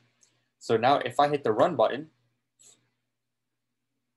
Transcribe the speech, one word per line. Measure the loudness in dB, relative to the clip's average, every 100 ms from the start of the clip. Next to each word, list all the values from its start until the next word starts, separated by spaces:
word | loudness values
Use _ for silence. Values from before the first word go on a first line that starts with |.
| _ _ _ _ _ _
So | -4 0
now | 2 0
if | -2 0
I | 0
hit | 0
the | -2
run | 0 0 2
button, | 0 -2 -12 _ _ _ _ _ _ _ _ _ _ _ _ _ _ _ _ _ _ _ _